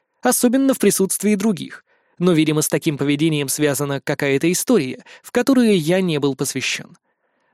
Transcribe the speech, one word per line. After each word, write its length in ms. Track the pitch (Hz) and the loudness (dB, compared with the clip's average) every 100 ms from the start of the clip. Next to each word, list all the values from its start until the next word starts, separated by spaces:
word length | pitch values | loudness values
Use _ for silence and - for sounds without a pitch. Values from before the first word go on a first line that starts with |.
| _ _ | _ _
особенно 520 | 247 247 247 262 269 | -2 2 2 2 0
в 40 | 254 | 2
присутствии 580 | 202 - 190 - 208 208 | 2 2 -2 -2 -2 0
других, 480 | 220 175 - - _ _ _ - | 0 -2 -8 -16 _ _ _ -2
но, 140 | 175 | 2
видимо, 300 | 160 156 156 | 2 2 0
с 60 | - | 0
таким 300 | 160 156 143 | -2 -2 -2
поведением 500 | 143 143 160 151 135 | -2 0 0 -2 -4
связана 520 | - 147 139 143 139 | -2 -2 -2 -4 -6
какая-то 500 | - 143 143 135 165 | -4 -2 0 0 0
история, 540 | 180 - 220 131 - - - | 0 2 2 0 -8 -18 -20
в 80 | - | -6
которую 480 | 240 247 254 226 190 | -2 2 2 4 2
я 220 | 151 185 | 2 0
не 180 | 185 147 | 0 0
был 160 | 143 | -2
посвящён. 640 | 131 139 131 - - - - _ _ _ _ _ | -2 -6 -6 -6 -8 -12 -20 _ _ _ _ _